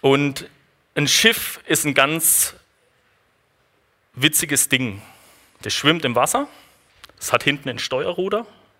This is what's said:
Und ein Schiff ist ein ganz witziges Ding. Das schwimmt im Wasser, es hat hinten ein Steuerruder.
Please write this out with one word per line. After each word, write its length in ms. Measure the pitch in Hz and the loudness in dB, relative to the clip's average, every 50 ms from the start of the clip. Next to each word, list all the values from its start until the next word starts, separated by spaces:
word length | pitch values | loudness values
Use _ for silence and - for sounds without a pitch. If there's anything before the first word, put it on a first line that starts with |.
| - | 4
Und 460 | 135 135 139 143 143 127 - - - _ _ _ _ _ _ _ _ _ | 4 4 4 2 0 -4 -6 -14 -16 _ _ _ _ _ _ _ _ _
ein 140 | - 147 135 | -2 0 2
Schiff 520 | - - - 220 233 - - - - - - | 2 4 4 4 4 4 -4 -8 -10 -12 -4
ist 200 | - 160 151 - | -2 -2 0 0
ein 80 | 151 139 | 0 4
ganz 600 | - 135 143 156 165 160 - - - - - - - _ _ _ _ _ _ _ _ _ _ _ _ _ _ _ _ _ _ _ _ _ _ _ _ _ _ _ _ _ _ _ | 4 4 4 2 0 0 2 2 2 0 -2 -4 -14 _ _ _ _ _ _ _ _ _ _ _ _ _ _ _ _ _ _ _ _ _ _ _ _ _ _ _ _ _ _ _
witziges 560 | - 127 151 151 - - 160 143 139 - - | 0 0 2 2 2 -2 0 0 -2 0 0
Ding. 320 | - 127 131 120 95 98 - - - - - - - _ _ _ _ _ - | 0 0 0 -2 -8 -10 -16 -20 -20 -20 -20 -20 -20 _ _ _ _ _ -8
Das 100 | 107 - | -6 -6
schwimmt 320 | - - 147 165 175 151 | 0 2 2 2 2 0
im 100 | 131 120 | -2 0
Wasser, 340 | 120 127 151 - - 285 - - - - _ _ _ _ _ _ _ - - - _ | 0 0 0 0 -2 -4 -4 -10 -20 -20 _ _ _ _ _ _ _ -20 -20 -20 _
es 140 | - - - | -6 0 0
hat 100 | 123 - | 0 2
hinten 280 | 147 139 147 147 139 | 0 -4 -2 -6 -10
ein 80 | 120 113 | -8 -8
Steuerruder. 680 | - - 135 131 147 - 175 175 180 196 202 208 233 - - _ _ _ _ | -8 -6 -4 -4 -4 -4 -4 -4 -4 -2 -2 -4 -4 -6 -18 _ _ _ _